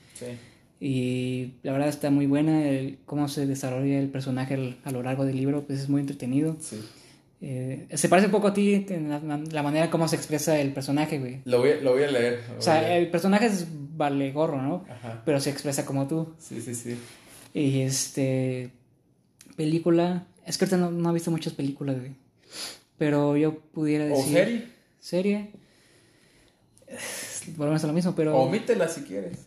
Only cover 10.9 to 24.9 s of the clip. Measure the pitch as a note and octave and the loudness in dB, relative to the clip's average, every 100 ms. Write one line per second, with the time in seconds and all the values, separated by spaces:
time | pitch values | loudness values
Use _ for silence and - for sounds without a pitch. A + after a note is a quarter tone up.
10.9 | C#3+ D3+ D3+ B2 C3 B2+ B2 C3+ D3 C3+ | 0 0 -2 -6 -8 0 4 4 4 4
11.9 | B2+ C#3+ B2+ A#2+ A#2+ - - E3+ D#3+ E3 | 4 4 2 2 0 -6 -2 2 4 4
12.9 | F3 E3+ F3 F#3+ G#3 A#3 G3 E3 D#3 C#3+ | 2 2 2 4 4 4 2 -4 -8 -10
13.9 | D#3+ D3 C#3 C3+ C#3+ D#3+ C#3 C3+ F3+ - | -2 0 0 0 0 0 0 -2 -4 -8
14.9 | A#2 A#2+ A#2 D#3+ C#3 C#3+ C#3 D3 C#3 C#3 | -14 -12 -6 0 2 2 -2 -4 -4 -2
15.9 | C3+ C3+ D#3+ D#3+ - - A#2+ B2 A#2 A#2+ | -2 0 -2 -4 -10 -12 -10 -8 -8 -8
16.9 | A#2+ - - - - - F3 C#3+ C3+ C3 | -10 -10 -20 -20 -20 -8 0 2 2 0
17.9 | C3+ - - C3 C3 C3 B2+ B2 - _ | -2 -4 -2 0 0 0 -4 -8 -16 _
18.9 | _ _ _ _ _ - - D#3 E3 F3 | _ _ _ _ _ -16 -4 0 2 4
19.9 | E3+ F3 F3+ - _ - - F#3+ F3+ F3 | 4 4 0 -6 _ -8 0 2 2 2
20.9 | E3+ E3+ E3+ E3 D#3+ D#3+ D#3 C#3 C#3 C#3+ | 2 2 2 0 -2 -4 -4 -4 -4 -4
21.9 | B2+ B2+ C3 _ _ _ - - - _ | -4 -6 -16 _ _ _ -14 -12 -14 _
22.9 | - D3+ D3 C#3+ C#3+ D#3 D#3 - E3 D3+ | -2 2 4 4 4 2 0 -10 -2 0
23.9 | D3+ D3 C#3+ C3+ D#3 G#3 A#3 - - _ | 2 2 2 4 4 4 0 -6 -20 _